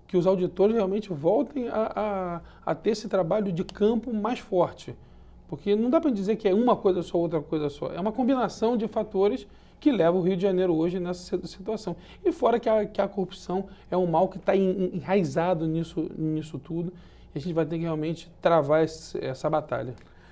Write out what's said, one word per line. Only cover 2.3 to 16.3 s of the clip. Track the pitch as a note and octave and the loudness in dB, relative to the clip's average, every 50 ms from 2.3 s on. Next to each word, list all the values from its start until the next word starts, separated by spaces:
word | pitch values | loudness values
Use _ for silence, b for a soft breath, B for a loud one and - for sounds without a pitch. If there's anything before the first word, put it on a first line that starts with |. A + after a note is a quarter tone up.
| F3 E3 B B B B - | -6 -8 B B B B -4
a, | - | -4
a | D#3+ | -4
ter | C#3+ - G3+ | -2 0 -2
esse | A3+ G#3+ - F#3+ | -2 -2 -2 -2
trabalho | - F#3+ F3 D#3+ F#3+ A3 G3+ G3 | 0 0 0 2 0 0 0 0
de | E3+ D#3+ F#3 | -2 -4 -4
campo | - - - G3+ G#3+ A#3+ A3 - C4 | -6 -2 2 2 2 2 2 -2 -4
mais | A3+ G#3+ G3+ A3+ B3 - | -4 -2 -2 -2 -4 -4
forte. | - - F#3+ F3+ E3 - - - - - B2 b b b b b b b b b - - | -4 0 2 2 2 2 -2 -8 -14 -16 -16 b b b b b b b b b -14 -12
Porque | D#3 C3 - G3+ G3+ | -12 -4 0 0 2
não | G#3+ A#3 B3+ | 2 4 4
dá | B3+ E4 | 4 4
pra | E4 D4+ | 4 2
dizer | A#3 G3 F#3+ G3 A3 | 0 0 0 -2 0
que | - - G3+ | 0 2 2
é | F3+ | 2
uma | G#3+ A#3+ B3 G#3 | 4 4 4 2
coisa | - - G3 F#3 F3+ | 4 2 2 2 0
só, | D#3+ - - F3 | -2 -2 0 0
outra | E3+ E3 E3+ D#3 | 0 0 -2 -4
coisa | D3 - E3 D#3 D3+ C#3+ | -2 -2 -2 -2 -2 -4
só. | C#3+ - - - | -4 -6 -8 -6
É | - E3+ | -4 -4
uma | F#3 G#3+ | -4 -2
combinação | - C4+ B3+ A#3 C#4 B3+ A3+ F3+ - - A3 A3+ B3+ | -2 0 2 2 2 2 0 -2 -2 0 0 2 2
de | A3 A3+ G#3 | 0 -2 -2
fatores | - A3+ G#3+ - - F#3+ G3 G#3 B3+ B3+ - b b b b b b - | -2 -4 -4 -2 2 2 2 2 2 0 -6 b b b b b b 0
que | - D4+ | 2 4
leva | B3+ F#3+ D#3+ E3 F3 | 4 6 6 4 4
o | F#3 | 4
Rio | E3 F#3 G3 | 2 2 2
de | E3+ | 2
Janeiro | F#3+ G3 F#3 F3+ F#3 F3+ E3 | 2 2 2 2 2 2 2
hoje | D#3 D#3+ F3+ F3+ F#3+ | 2 2 0 -2 -2
nessa | F3 F3 F3+ F3+ - - G3+ | -4 -6 -6 -8 -6 -6 -6
si-, | F#3 - D#3+ | -4 -4 -8
situação. | - - F#3 G3 A3 G#3+ - F3+ E3+ B B B B B - | -12 -10 -8 -6 -6 -6 -6 -8 -8 B B B B B -2
E | F4 | -2
fora | D#4+ - - A3+ A#3+ A#3 | 0 2 2 2 2 2
que | A#3+ A#3+ | 2 2
a, | A3 G#3+ G#3 | 2 2 2
que | G#3 - - | 0 -2 -2
a | G3 G3 | -2 -2
corrupção | - G3+ F#3 F3+ - - - - F3 F#3+ G3 B B B B - | -2 -4 -6 -6 -8 -10 -8 -4 -4 -4 -4 B B B B -4
é | F3 | 0
um | F3+ F#3 | 0 2
mal | E3+ D#3+ D#3+ F#3+ F#3 | 2 2 2 2 0
que | - G3 | -2 -4
tá | - - G3 | -2 0 2
en-, | G3 F#3+ F#3 | 4 4 2
en-, | F#3 - F#3 F3+ - | 2 0 -2 -2 -4
enraizado | E3+ B2+ D3 F#3+ G#3 F3 C#3+ C3 E3 E3 F3+ F#3 D#3+ D#3+ | -4 -2 0 2 2 2 2 0 0 0 2 0 0 0
nisso, | D#3+ D#3+ E3 E3 - - E3 D#3 - - | -2 -2 -2 -4 -4 -4 -6 -6 -6 -4
nisso | - D#3+ D#3 | -4 -4 -2